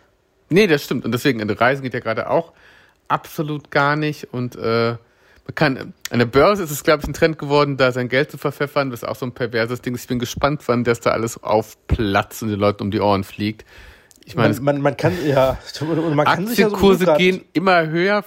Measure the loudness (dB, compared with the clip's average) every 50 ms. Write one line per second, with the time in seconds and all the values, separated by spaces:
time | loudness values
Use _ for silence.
0 | _ _ _ _ _ _ _ _ _ _ 4 4 4 4 2 0 0 -4 -6 -4
1 | -2 -2 -4 0 0 0 0 0 -2 -4 0 2 2 2 2 0 -4 -6 -8 -6
2 | -4 -4 -4 -4 -2 0 0 0 -2 -4 _ _ _ -20 -20 _ _ _ _ _
3 | _ -4 -4 -4 -4 -8 -8 -8 -6 -6 -6 -8 -10 _ 0 0 2 2 2 0
4 | -2 -2 -4 -6 -12 -10 -8 -6 -6 -6 -8 -6 -4 -2 0 0 0 0 -2 -6
5 | -12 _ _ _ _ _ _ _ _ -14 -4 0 0 0 0 -2 -8 -12 -14 _
6 | -10 -4 0 0 0 2 4 6 6 6 4 2 -2 -6 -8 -2 0 2 2 2
7 | 0 -6 0 0 0 0 0 -2 -2 2 2 4 4 2 2 2 2 2 2 0
8 | -2 0 0 0 0 -2 -6 -6 -6 -6 -4 -4 -6 -2 -2 -2 -2 -2 -4 -8
9 | -8 -10 -8 -8 -8 -10 -6 -6 -6 -4 -2 -2 -2 -2 -4 -6 -6 -6 -6 -6
10 | -6 -6 -4 -4 -4 -6 -4 -2 -2 -2 -2 -2 -2 0 0 2 2 0 0 0
11 | 0 0 0 0 -2 -4 -6 -8 -2 0 0 0 0 -2 -10 -20 _ -4 -2 0
12 | 0 2 2 0 0 -2 -8 -8 -6 -4 -2 0 0 0 0 0 -4 -4 -2 0
13 | 2 2 2 0 -2 -6 -8 -6 -6 -6 -6 -8 -14 _ -20 -20 -20 -20 -20 -20
14 | _ _ -20 _ -20 -8 -2 0 2 2 2 2 0 0 0 2 0 -2 0 0
15 | 0 -2 -2 0 -2 0 2 4 2 2 0 -2 -8 -14 -10 -8 -6 -4 -2 -2
16 | -2 0 0 2 2 2 0 0 -2 -2 0 2 2 2 2 4 4 4 4 4
17 | 4 2 4 4 4 2 2 0 -6 _ -6 -2 2 2 2 2 2 0 0 0
18 | 0 0 0 -2 -4